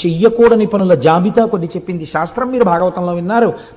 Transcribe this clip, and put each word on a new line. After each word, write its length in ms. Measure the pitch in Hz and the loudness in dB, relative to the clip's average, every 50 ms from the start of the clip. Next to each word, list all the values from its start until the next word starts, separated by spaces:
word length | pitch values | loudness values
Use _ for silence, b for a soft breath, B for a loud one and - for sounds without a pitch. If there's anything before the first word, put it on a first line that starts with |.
| - | -4
చెయ్యకూడని 600 | 170 165 165 214 226 226 233 233 226 233 220 208 | -2 0 2 2 2 4 4 4 4 4 4 0
పనుల 280 | - 208 202 190 180 170 | 0 0 0 2 2 2
జాబితా 520 | 135 120 160 160 175 180 214 - 233 226 | 4 4 2 2 2 2 2 2 0 0
కొన్ని 220 | 226 214 175 165 160 | 0 0 -4 -4 -6
చెప్పింది 380 | - 175 - 190 180 165 156 | -8 -10 -8 -8 -8 -8 -8
శాస్త్రం, 440 | - - 156 170 170 - 240 262 254 | -6 -4 -4 -4 -4 -4 -6 -4 -2
మీరు 140 | 262 247 196 | 0 0 2
భాగవతంలో 480 | 185 170 170 180 180 175 180 180 175 | 2 2 0 0 -2 -2 -2 -4 -4
విన్నారు, 420 | 175 175 175 185 220 233 233 185 - B B B B | -4 -4 -4 -2 0 0 0 0 -2 B B B B